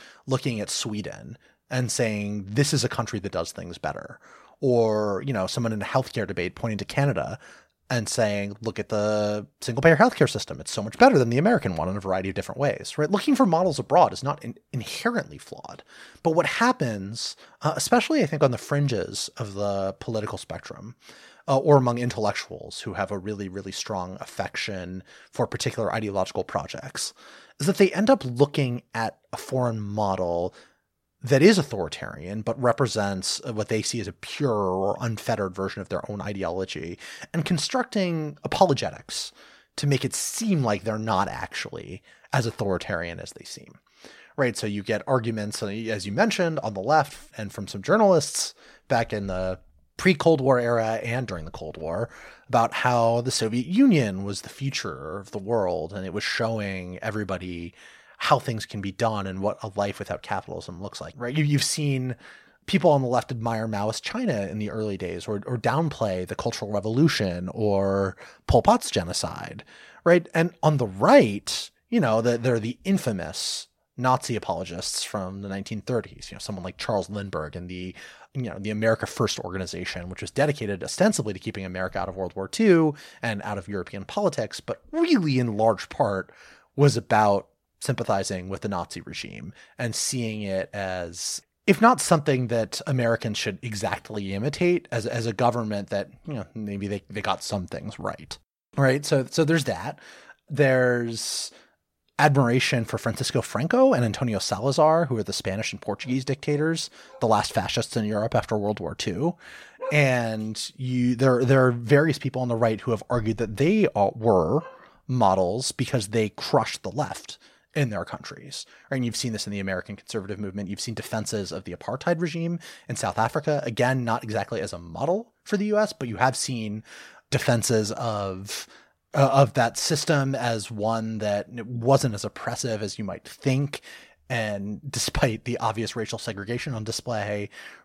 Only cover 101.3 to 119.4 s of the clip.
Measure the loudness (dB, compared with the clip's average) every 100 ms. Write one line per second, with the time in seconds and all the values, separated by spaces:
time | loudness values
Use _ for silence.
101.3 | -6 -8 -14 _ _ _ _ _ 4 6
102.3 | 6 4 4 2 0 0 -4 -4 -4 -2
103.3 | -2 -2 -2 2 6 6 6 2 0 0
104.3 | 0 -2 0 2 4 6 6 2 0 -2
105.3 | -4 -4 -4 -4 -6 -6 -6 -2 -2 -2
106.3 | -4 -2 0 0 -2 -6 -12 -20 -2 4
107.3 | 4 2 -2 0 -2 -2 -2 -2 0 0
108.3 | 0 0 0 0 -2 -6 -6 -4 -2 -2
109.3 | -2 -10 -20 -20 -10 0 4 4 2 0
110.3 | -4 -6 -6 -10 -8 -4 2 2 4 4
111.3 | 4 6 6 6 2 4 4 4 0 -4
112.3 | -4 -2 2 2 2 -2 -2 0 0 0
113.3 | 0 -2 2 2 4 2 2 0 2 4
114.3 | 6 6 2 -2 -10 -20 _ -4 2 4
115.3 | 4 2 0 -4 -4 -2 -2 0 0 0
116.3 | -2 0 2 2 -4 -6 -6 -6 -8 -12
117.3 | -18 _ _ _ -2 -2 -2 -6 -10 -12
118.3 | -16 -14 -14 -16 -20 _ -2 -2 -2 -4
119.3 | -4